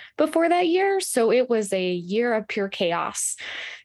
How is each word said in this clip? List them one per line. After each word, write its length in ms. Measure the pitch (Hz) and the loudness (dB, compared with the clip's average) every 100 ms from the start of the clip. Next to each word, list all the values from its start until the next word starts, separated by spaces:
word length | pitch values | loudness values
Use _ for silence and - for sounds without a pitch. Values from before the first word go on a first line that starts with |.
| - - | -8 0
before 320 | 311 330 330 | 0 2 4
that 160 | 349 359 | 4 2
year. 340 | 359 392 392 | 2 2 0
So 320 | 370 254 226 | 0 2 4
it 160 | 240 254 | 4 2
was 240 | 226 202 | 0 0
a 200 | 190 185 | -2 0
year 420 | 180 175 208 240 | -2 -2 0 0
of 140 | 220 214 | 0 -2
pure 200 | 220 196 | -4 -4
chaos. 680 | - 180 170 - - - - - - - - | 0 0 0 -2 -4 -6 -6 -10 -12 -12 -14